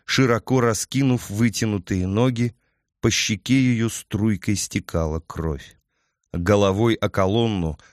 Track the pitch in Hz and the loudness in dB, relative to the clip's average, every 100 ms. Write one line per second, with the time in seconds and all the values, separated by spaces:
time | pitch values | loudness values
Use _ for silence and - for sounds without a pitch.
0 | - - 127 113 - 131 120 107 - 131 | -4 2 2 2 0 2 2 0 -2 0
1 | 135 123 - 101 117 - 113 101 87 95 | 2 0 -2 0 0 0 -2 -2 -2 -2
2 | 92 101 127 120 120 - _ _ _ _ | 0 0 0 0 -4 -6 _ _ _ _
3 | 117 107 - 104 - 131 127 117 113 - | 0 0 -2 -4 0 2 2 2 -2 -4
4 | - 101 110 101 - 101 - - - 85 | -6 -2 0 0 -2 -4 -4 -6 -4 -2
5 | 80 80 - - 80 71 - _ _ _ | -2 -4 -8 -6 -6 -6 -10 _ _ _
6 | _ _ _ 87 87 104 98 95 117 110 | _ _ _ -4 2 2 2 2 0 0
7 | 104 - 95 110 117 101 80 76 _ | -2 0 0 2 0 -2 -4 -6 _